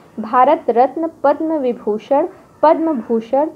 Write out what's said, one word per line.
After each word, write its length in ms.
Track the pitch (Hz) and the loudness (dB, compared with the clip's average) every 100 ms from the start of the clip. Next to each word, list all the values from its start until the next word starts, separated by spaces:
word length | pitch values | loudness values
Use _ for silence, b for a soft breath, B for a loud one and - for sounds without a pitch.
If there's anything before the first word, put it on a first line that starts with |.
| B - | B -14
भारत 440 | 220 247 262 320 - | -2 2 4 2 0
रत्न, 420 | 226 269 330 320 - | 2 2 0 -8 -2
पद्म 280 | 277 294 320 | -2 0 -2
विभूषण, 760 | 320 254 240 - 208 - 277 349 B B _ | -2 -4 -4 -4 -6 -2 -2 -2 B B _
पद्म 300 | 302 320 320 | 2 2 0
भूषण, 580 | 285 214 226 226 269 311 | -4 -4 -4 -2 -2 -2